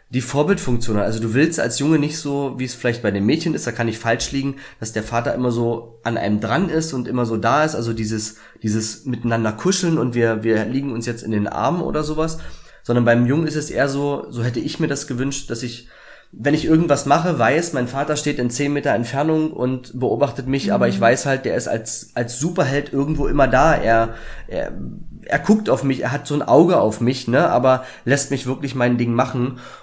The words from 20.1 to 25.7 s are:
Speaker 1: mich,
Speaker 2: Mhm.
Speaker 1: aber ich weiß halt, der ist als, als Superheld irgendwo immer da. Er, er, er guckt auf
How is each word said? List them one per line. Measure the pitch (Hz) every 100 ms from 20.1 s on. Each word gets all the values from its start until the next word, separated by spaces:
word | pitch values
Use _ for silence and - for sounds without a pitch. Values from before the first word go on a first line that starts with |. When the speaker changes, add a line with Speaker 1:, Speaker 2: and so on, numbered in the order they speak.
| 117 139 117 127
Speaker 1:
mich, | 135 104
Speaker 2:
Mhm. |
Speaker 1:
aber | - 120
ich | 98
weiß | 117 123 143
halt, | 135 127
der | 90
ist | -
als, | 117 113 - - -
als | 120 -
Superheld | 160 175 135 139 143
irgendwo | 139 143 156 131
immer | 135 131
da. | 127 156 143
Er, | 101 113 117 - - - -
er, | 87 - - 113 - - - -
er | 151
guckt | 160 214
auf | 208